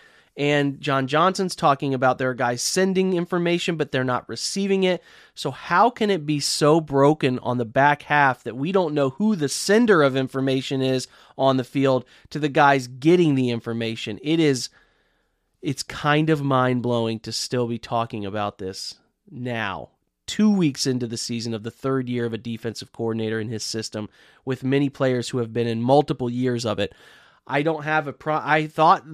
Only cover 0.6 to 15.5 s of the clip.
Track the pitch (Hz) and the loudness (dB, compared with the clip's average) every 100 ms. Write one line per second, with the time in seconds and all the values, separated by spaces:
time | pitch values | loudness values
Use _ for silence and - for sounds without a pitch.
0.6 | 143 139 143 135 131 151 180 190 185 - | 0 -2 -2 -2 0 2 2 2 -4 0
1.6 | 156 139 143 131 127 127 131 123 123 123 | 0 0 -2 0 2 2 -2 -2 -2 -2
2.6 | - 185 190 190 185 175 175 180 170 175 | -2 0 0 2 0 -2 -2 -2 0 0
3.6 | - 160 143 135 127 123 - 113 - 196 | -2 -4 -4 -2 -2 -4 -6 -8 -6 -4
4.6 | 196 196 185 175 - - _ - 147 131 | 0 2 2 -2 -6 -20 _ -10 -8 -8
5.6 | - - 233 240 214 185 147 147 - - | 0 4 4 2 -2 0 -2 -2 -2 2
6.6 | 147 165 156 139 139 151 135 127 - 123 | 4 4 2 4 4 4 0 0 -2 -2
7.6 | 113 131 143 143 - 147 139 123 123 117 | 0 4 4 4 0 2 2 0 -6 -6
8.6 | 151 190 170 147 135 - 214 202 139 - | -2 0 0 0 0 0 0 0 -2 -2
9.6 | - 208 240 175 143 131 131 135 135 131 | 2 4 6 6 4 2 -2 -2 0 0
10.6 | - 135 131 131 - _ - - 135 131 | -2 -2 0 -2 -4 _ -16 0 2 2
11.6 | 123 143 135 131 - _ _ 151 147 143 | 0 0 2 2 -2 _ _ -4 0 4
12.6 | 143 139 123 127 156 180 165 135 127 117 | 6 4 0 0 4 6 4 4 0 -2
13.6 | 120 117 113 113 - 104 151 165 156 127 | -4 -4 -4 -6 -8 -8 -2 2 2 2
14.6 | - _ _ _ _ _ _ _ _ | -4 _ _ _ _ _ _ _ _